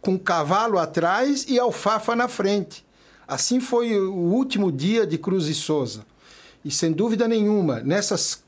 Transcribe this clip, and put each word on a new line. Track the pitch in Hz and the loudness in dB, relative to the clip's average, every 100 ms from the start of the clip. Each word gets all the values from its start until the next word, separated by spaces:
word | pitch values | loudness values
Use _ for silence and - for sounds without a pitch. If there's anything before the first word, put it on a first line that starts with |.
com | - 185 | 0 -2
cavalo | 185 170 147 190 226 190 | 0 0 2 2 2 2
atrás | 156 160 170 202 269 277 - | 0 0 0 2 0 0 0
e | 247 | 2
alfafa | 247 - 202 220 214 | 2 0 0 0 0
na | 233 247 | 0 -2
frente. | 240 196 208 - - _ _ - - - | 0 0 0 -2 -14 _ _ -20 -20 -8
Assim | 139 - 247 | -4 0 0
foi | 254 240 240 208 | 0 0 2 0
o | 190 | 0
último | 190 170 220 269 202 190 | 0 2 2 0 0 0
dia | 135 165 226 185 | 0 0 0 0
de | 160 | -2
Cruz | - 190 156 | 0 0 0
e | |
Souza. | 156 - 151 120 107 104 _ - - - - | -2 -2 -2 -2 -8 -16 _ -20 -20 -20 -14
E, | 147 | -6
sem | - 165 | -2 0
dúvida | 160 226 220 233 | 0 0 2 2
nenhuma, | 226 208 208 170 117 | 2 2 2 2 0
nessas | 127 190 202 196 - - | 0 0 0 -2 -2 -6